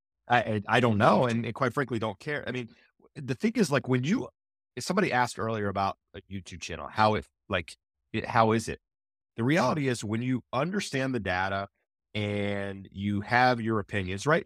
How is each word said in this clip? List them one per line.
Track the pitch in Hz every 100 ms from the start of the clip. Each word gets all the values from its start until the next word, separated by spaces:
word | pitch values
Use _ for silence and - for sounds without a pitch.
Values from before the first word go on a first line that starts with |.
| _ _ -
I, | 120
I, | 113 107 98
I | 117
don't | 123 104
know. | 127 208 123
And, | 113 113
and | -
quite | 127
frankly, | 147 135 117
don't | 110 95
care." | - 147 -
I |
mean, | 127 117 - _ _ _ -
the | 131
thing | 127 - 240
is, | 170
like, | 139 123
when | 127
you, | 131 240 - - _ _ _ -
if |
somebody | - 185 185
asked | 123 123 -
earlier | 110 113 101
about | 95 98 - _
a | 101 -
YouTube | 98 - 92
channel, | - 82 69
how | - 107 104
it, | - _ -
like, | 95 - - _ _ _
it, | 113 -
how | 120 113
is | 110 -
it? | - _ _ _ _ _ -
The | 117
reality | 160 127 156 135
is | 120
when | 107 110
you | 127 127 -
understand | 123 156 196 - 135 135 123
the |
data | 95 90 95 98 98 _ _ _ _
and | 107 104 101 101 101 98 98 95
you | - 101 104
have | 101 120 127 123
your | 110 110
opinions, | 98 107 90 98 139
right? | 165